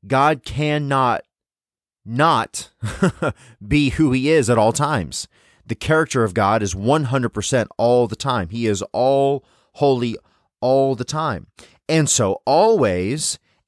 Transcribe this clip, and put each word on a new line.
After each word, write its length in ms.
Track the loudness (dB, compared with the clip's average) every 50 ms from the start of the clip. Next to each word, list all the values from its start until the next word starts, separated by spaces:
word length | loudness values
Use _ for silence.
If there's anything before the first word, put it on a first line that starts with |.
| -4
God 360 | -2 0 2 2 2 2 -2 _
cannot 760 | -10 -6 -4 -2 -2 -2 -2 -2 -2 0 2 2 2 0 -2 -4 _ _ _ _ _ _ _ _ _ _ _ _ _ _ _ _
not 680 | -8 -2 2 2 4 4 2 0 -4 -8 -14 -14 -14 _ _ -10 -10 -4 0 0 0 0
<laughs> 500 | -2 -4 -6 -6 _ -18 -20 -20 _ -6
be 240 | 0 0 2 2 2
who 220 | 2 2 0 2
he 180 | 2 0 2 2
is 200 | 2 2 4 2
at 80 | 2 4
all 140 | 4 2
times. 560 | 2 0 -2 -2 -2 -4 -4 -6 -8 -12 -14 _ _ _ _ _ _ _ _
The 80 | -12 -10
character 500 | _ -2 0 2 2 2 0 0 0 0
of 100 | 0 0
God 280 | 0 0 2 2 0
is 120 | -2 -4 -6
one 300 | -4 0 0 0 0 0
hundred 260 | 0 -2 -2 -2 -2
percent 380 | _ -6 -6 -2 -2 -2 -2 -2 -4 -2
all 280 | 2 2 4 4 2
the 100 | 0 -4
time. 340 | -6 -6 -4 -4 -4 -4 -6
He 160 | -6 -4 -2
is 160 | -2 -2 -2 -4 -8
all 520 | -4 0 0 2 2 2 2 0 -2 -4 _ _ _ _ _ _ _
holy 420 | 0 2 2 2 2 -2 -4 -6 -8 _ _ _ _ _ _ _ _
all 340 | -2 2 2 2 2 0 -2
the 100 | -4 -6
time. 420 | -8 -6 -6 -4 -6 -6 -8 -12 _ _ -20 -20 -20 _ _ _ -2
And 200 | 0 2 2 2
so 340 | 2 0 2 0 0 -2 _
always 920 | 0 2 4 4 4 4 4 2 2 2 0 -2 -4 -4 -4 -6 -6 -8 -10 _ _ _ _ _